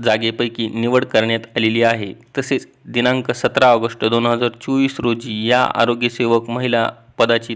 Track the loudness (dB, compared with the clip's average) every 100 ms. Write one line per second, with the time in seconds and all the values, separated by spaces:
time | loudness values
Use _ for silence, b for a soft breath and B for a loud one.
0 | 0 0 0 -2 -4 -4 -6 -2 2 2
1 | 2 0 0 -2 -4 -2 0 2 2 0
2 | -6 -12 -12 -6 -2 -4 -6 _ -8 -2
3 | 0 0 -2 -2 0 4 6 4 2 -2
4 | 0 2 0 0 -2 -4 -4 0 0 -2
5 | -2 -2 -4 -6 0 2 2 0 0 0
6 | -4 -2 2 0 0 -4 -2 0 -2 -4
7 | _ 0 2 2 -2